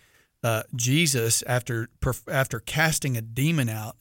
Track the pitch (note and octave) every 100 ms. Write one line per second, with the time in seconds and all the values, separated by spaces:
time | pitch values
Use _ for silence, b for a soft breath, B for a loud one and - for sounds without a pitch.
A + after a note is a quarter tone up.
0 | b b b _ A#2+ A2+ - B2+ A#2+ D3
1 | E3+ C3+ A2+ - - B2 - A#2 A#2+ _
2 | C3+ A#2+ - D3 C3+ A2+ - D3 D#3+ D3+
3 | C#3+ A#2 A2+ A#2 D3 E3 A#2 A2 G#2+ -